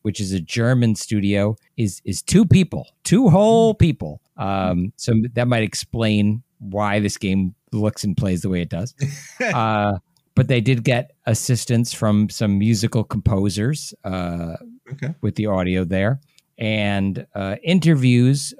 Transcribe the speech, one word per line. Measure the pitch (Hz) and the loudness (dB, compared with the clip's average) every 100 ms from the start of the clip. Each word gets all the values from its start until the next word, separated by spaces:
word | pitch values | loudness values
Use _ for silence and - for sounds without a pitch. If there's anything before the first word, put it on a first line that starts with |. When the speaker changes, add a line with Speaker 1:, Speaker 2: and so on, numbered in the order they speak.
Speaker 1:
which | 110 98 | -6 -4
is | 95 | -4
a | 95 | -4
German | 78 117 117 127 117 | -4 -2 0 2 2
studio, | 104 - 107 101 101 101 110 _ - | 0 -2 -2 0 0 0 -2 _ -4
is, | 107 - - | -4 -4 -8
is | 92 | -8
two | - 180 202 | 2 4 6
people, | 190 185 - - _ | 4 4 -4 -10 _
two | - 175 254 | 0 4 6
whole | 180 214 226 - | 6 6 4 4
Speaker 2:
Hmm. | 220 | 4
Speaker 1:
people. | 170 135 78 73 _ - | 2 2 -6 -12 _ -8
Um, | 98 98 92 87 92 - | -4 0 0 0 -2 -6
so | - 113 120 | -2 0 0
that | 117 123 | 0 0
might | 117 | 0
explain | 110 - - 120 113 104 104 110 - _ | -2 -6 -8 -2 0 2 2 -2 -8 _
why | 104 101 104 104 | -8 -4 0 0
this | 101 - | 0 -2
game | 98 98 92 - _ | -2 0 -2 -6 _
looks | 107 107 - | -2 -2 -2
and | 107 87 | -4 -2
plays | 101 90 | -2 -2
the | 98 | -2
way | 90 | -4
it | 87 | -4
does. | 85 110 - | -6 -8 -8
Speaker 2:
<laughs> | 139 143 - - | -8 -8 -16 -8
Speaker 1:
Uh, | - 147 113 107 104 95 - _ _ | -4 0 0 0 0 -2 -8 _ _
but | - 123 | -2 2
they | 123 | 2
did | 113 123 | 2 0
get | 113 120 131 _ - | 0 -2 -2 _ -2
assistance | - - 120 - 117 120 | -2 0 -2 0 0 0
from | - 110 104 104 | -2 0 2 2
some | - 107 101 | 0 0 2
musical | 110 110 113 120 | 2 2 0 -2
composers, | 104 107 - 98 101 101 117 151 - - | -2 -2 0 0 0 -2 -2 -4 -8 -14
uh, | 98 92 87 85 82 82 240 233 - | -8 -6 -6 -6 -8 -10 -16 -20 -18
Speaker 2:
Okay. | 139 139 - | -12 -10 -6
Speaker 1:
with | 107 | -4
the | 104 | -2
audio | 107 95 90 92 | -2 0 0 0
there. | 87 95 101 135 - _ _ - | 0 0 0 -2 -8 _ _ -8
And, | 107 110 101 101 98 92 - | -4 -2 0 0 -2 -4 -8
uh, | 101 98 104 | -8 -8 -6
interviews, | - 185 156 151 127 123 123 139 139 - | -2 2 4 4 4 4 4 2 -4 -10